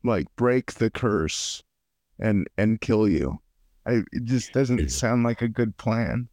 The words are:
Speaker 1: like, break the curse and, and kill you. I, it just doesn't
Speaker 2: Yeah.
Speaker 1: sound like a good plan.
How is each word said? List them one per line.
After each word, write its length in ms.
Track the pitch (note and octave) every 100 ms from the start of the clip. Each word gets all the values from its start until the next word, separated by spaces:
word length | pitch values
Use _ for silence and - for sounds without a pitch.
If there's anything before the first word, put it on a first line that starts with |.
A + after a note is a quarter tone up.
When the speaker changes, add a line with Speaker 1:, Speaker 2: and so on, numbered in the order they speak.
Speaker 1:
like, 240 | A#2+ G#2 - -
break 380 | B2 B2+ -
the 160 | - A2+
curse 720 | - A#2+ G2+ D#2+ - - - _ _ _ _ _ -
and, 260 | G#2+ G#2 - -
and 240 | G#2+ A2
kill 260 | - A2 G#2+
you. 320 | D#2+ C2+ - _ _ _ _ -
I, 140 | A#2 -
it 140 | - A#2
just 260 | B2+ -
doesn't 280 | B2+ C3 B2
Speaker 2:
Yeah. 80 | C#2+
Speaker 1:
sound 360 | - A#2 A#2+
like 180 | A#2+ A2+
a 60 | A#2
good 300 | A2 A#2 -
plan. 500 | - A2+ A#2 A#2 A#2+